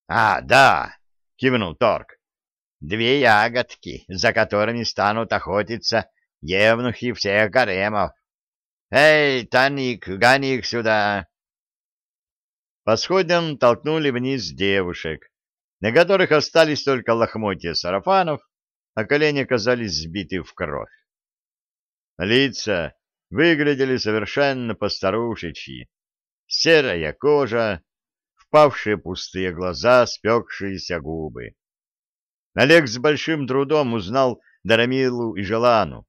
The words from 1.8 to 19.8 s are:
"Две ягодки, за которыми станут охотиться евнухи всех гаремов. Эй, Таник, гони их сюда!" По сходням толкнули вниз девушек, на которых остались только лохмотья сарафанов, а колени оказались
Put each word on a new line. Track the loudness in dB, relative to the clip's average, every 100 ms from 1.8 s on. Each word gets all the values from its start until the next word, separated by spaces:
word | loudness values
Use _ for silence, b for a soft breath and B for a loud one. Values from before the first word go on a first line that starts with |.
| 0 0 -4 _ _ _ _ _ _ _
"Две | -8 -2 0 2
ягодки, | 4 4 2 -2 -6 -8 -14 -14 -12
за | -4 -2
которыми | 0 0 0 0 -2
станут | -6 -2 -2 -2 -4
охотиться | -4 -2 -4 -2 -6 -4 -4 -4 _ _ _
евнухи | -4 2 4 2 0 -4 -6
всех | -4 0 0 2
гаремов. | 2 0 0 -2 -2 -4 -6 _ _ _ _ _ _ _
Эй, | 4 6 6 2 -2 0
Таник, | 2 2 0 -4 -6 -8
гони | 0 4 4 2 -4
их | -4
сюда!" | -4 0 2 0 -2 -6 _ _ _ _ _ _ _ _ _ _ _ _ _ _ _
По | -2 -2
сходням | 0 -2 2 0 -2 0
толкнули | 2 2 0 -2 -2
вниз | -2 -2 -4 -6
девушек, | -4 0 0 -2 -6 -8 -10 _ _ _ _ _ _
на | 0
которых | 2 4 2 2
остались | 2 2 2 2 2
только | -2 -2 0
лохмотья | 0 0 -2 -4 -4 -6
сарафанов, | -6 -4 -4 0 0 0 -4 _ _ _ _ _
а | -8
колени | -2 2 2 0
оказались | 0 0 0 -2